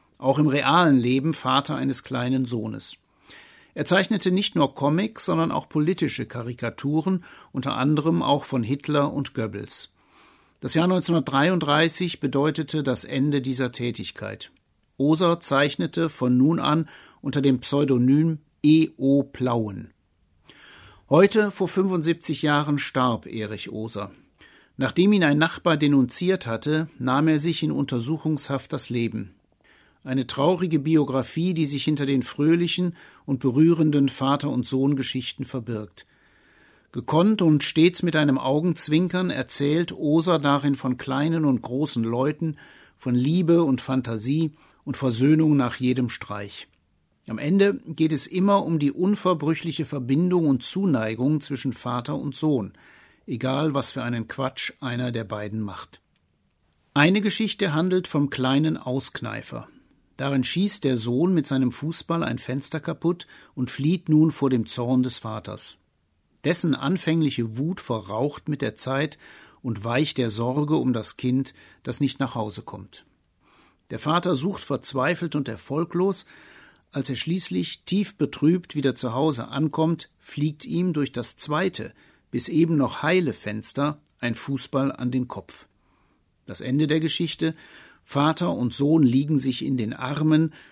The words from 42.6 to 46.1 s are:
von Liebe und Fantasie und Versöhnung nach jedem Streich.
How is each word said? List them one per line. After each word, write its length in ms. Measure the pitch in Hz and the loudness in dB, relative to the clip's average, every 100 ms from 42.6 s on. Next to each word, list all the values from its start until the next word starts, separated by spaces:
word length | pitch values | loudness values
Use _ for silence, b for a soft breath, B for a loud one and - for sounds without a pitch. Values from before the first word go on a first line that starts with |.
| B B B B | B B B B
von 180 | 131 | -2
Liebe 480 | 123 131 175 165 170 | 2 2 2 4 4
und 200 | 156 131 | 4 0
Fantasie 720 | - 131 120 113 120 151 160 b b b | 0 -2 -2 -4 -2 0 -2 b b b
und 120 | - 135 | -10 -2
Versöhnung 600 | 131 110 139 156 160 143 | -2 2 4 6 6 4
nach 200 | 123 - | 2 0
jedem 320 | 127 127 | 0 0
Streich. 580 | 123 | 0